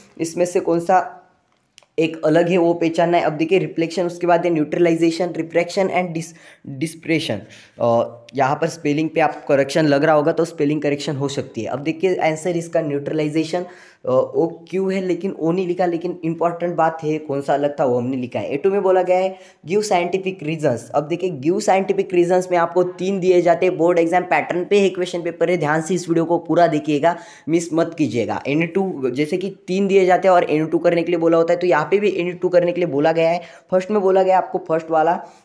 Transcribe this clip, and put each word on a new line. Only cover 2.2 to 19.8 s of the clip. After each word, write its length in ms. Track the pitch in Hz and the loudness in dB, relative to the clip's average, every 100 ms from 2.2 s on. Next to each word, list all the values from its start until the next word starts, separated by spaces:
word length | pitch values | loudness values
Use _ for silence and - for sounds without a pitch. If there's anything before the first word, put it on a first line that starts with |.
अलग 240 | 156 160 170 | 2 2 4
है 100 | 185 | 2
वो 160 | 170 | 2
पहचानना 440 | 170 165 165 170 175 | 2 0 2 2 2
है। 60 | |
अब 80 | 156 | 0
देखिए, 260 | 151 160 180 | -2 0 0
रिफ्लेक्शन, 480 | 156 - 165 190 175 | 0 -4 -4 -2 -4
उसके 200 | 175 175 | -2 0
बाद 180 | 170 | 2
है 80 | 175 | 2
न्यूट्रलाइजेशन, 800 | 160 151 175 175 165 165 160 175 160 | 0 0 0 0 2 0 0 -4 -6
रिफ्रैक्शन 520 | 160 165 - 202 190 | -4 -2 -2 -2 -2
and 240 | 180 180 165 | -2 -4 -6
dis-, 180 | 165 - - - - | -10 -16 -20 -20 -16
डिस्प्रेशन। 720 | 135 160 165 - 156 - 104 - - - - | -8 -8 -8 -2 -2 -2 -6 -8 -20 -16 -2
अ, 360 | 120 117 - - - | 0 2 0 -6 -8
यहाँ 220 | 127 131 147 | -2 0 0
पर 100 | 160 | -4
स्पेलिंग 440 | - 147 147 160 | -4 -4 -2 -2
पे 100 | 160 | 0
आपको 340 | 151 - - | 0 -2 0
करेक्शन 300 | 139 139 170 | 0 2 2
लग 200 | 151 143 | 2 4
रहा 100 | 156 | 4
होगा 180 | 151 147 | 4 2
तो 120 | 165 | 0
स्पेलिंग 380 | 165 - 147 151 | -2 -2 -2 0
करेक्शन 340 | 147 143 165 139 | -2 -4 -4 -4
हो 120 | 139 | -4
सकती 320 | 135 - - | -4 -8 -8
है। 60 | 107 | -6
अब 120 | 135 | -6
देखिए 380 | 147 160 185 180 | -6 -2 -2 0
आंसर 400 | 160 156 185 170 | 0 -2 -4 -4
इसका 240 | 165 165 | -2 -2
न्यूट्रलाइजेशन, 800 | 156 143 143 156 151 160 156 180 180 - - _ - | -2 -4 -4 -4 -2 -2 -2 -4 -6 -14 -20 _ 0
अ, 40 | |
ओ 360 | 127 - 139 165 | 2 2 0 -2
क्यू 440 | 165 - 185 190 | -4 -8 -4 -2
है 100 | 190 | -2
लेकिन 320 | 185 170 190 | -2 -2 -4
ओ 200 | - 160 | -4 -2
नहीं 140 | 180 175 | 0 -2
लिखा, 200 | 175 180 | 0 0
लेकिन 320 | 170 180 175 | -2 -4 -6
इंपॉर्टेंट 500 | 160 165 165 165 175 | -4 -2 -2 -2 -4
बात 240 | 160 160 160 | 0 0 0
है 140 | 151 156 | -4 -4
कौन 220 | 156 139 | -4 -4
सा 140 | 139 | 0
अलग 260 | 143 143 147 | 0 0 0
था 40 | |
वो 140 | 139 123 | 0 0
हमने 180 | 123 131 | -2 -4
लिखा 220 | 123 117 | -6 -6
है। 140 | 101 | -6
ए 40 | 143 | -2
टू 140 | 196 | 0
में 120 | 202 | 2
बोला 200 | 190 185 | 2 2
गया 160 | 180 180 | 4 2
है 200 | 190 190 - _ 151 | 0 -4 -18 _ -4
गिव 160 | 202 | -2